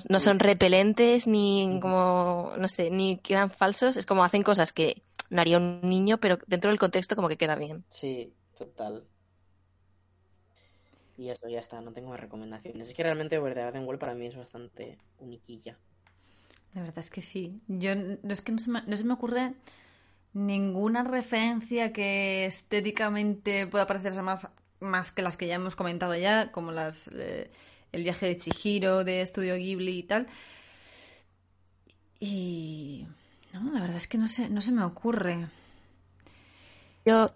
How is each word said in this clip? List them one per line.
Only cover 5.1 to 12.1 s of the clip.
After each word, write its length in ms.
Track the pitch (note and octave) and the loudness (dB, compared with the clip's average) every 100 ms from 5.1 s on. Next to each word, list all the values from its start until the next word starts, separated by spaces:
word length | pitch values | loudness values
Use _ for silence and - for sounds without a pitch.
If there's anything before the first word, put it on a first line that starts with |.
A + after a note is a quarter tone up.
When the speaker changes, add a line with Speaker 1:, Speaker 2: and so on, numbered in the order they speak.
| - - | -8 -2
Speaker 1:
no 120 | F3 | 2
haría 180 | E3 F3 | 6 6
un 220 | F3 F3 | 4 0
niño, 360 | F3+ F#3 G3 A3+ | 2 4 4 4
pero 180 | G#3 F3 - | 4 2 2
dentro 240 | F3+ G3+ | 2 2
del 80 | G#3+ | 4
contexto 380 | F#3 F#3 F3+ G#3+ | 4 2 0 0
como 120 | E3+ | 0
que 80 | D#3 | 0
queda 200 | D#3+ D3 | 0 0
bien. 280 | D3 D#3 - | -4 -10 -14
Speaker 2:
Sí, 440 | - C3+ B2+ A#2 _ _ _ | -10 -8 -8 -10 _ _ _
total. 480 | - - G#2+ G#2+ - _ _ _ _ _ _ _ _ _ _ _ _ _ _ _ _ _ _ _ _ - | -16 -10 -10 -10 -16 _ _ _ _ _ _ _ _ _ _ _ _ _ _ _ _ _ _ _ _ -14
Y 100 | B2 | -12
eso, 180 | B2 A#2 | -10 -8
ya 120 | A#2 | -8
está, 200 | A2+ A#2 | -8 -14
no 120 | A#2 | -14
tengo 160 | A2+ B2+ | -14 -14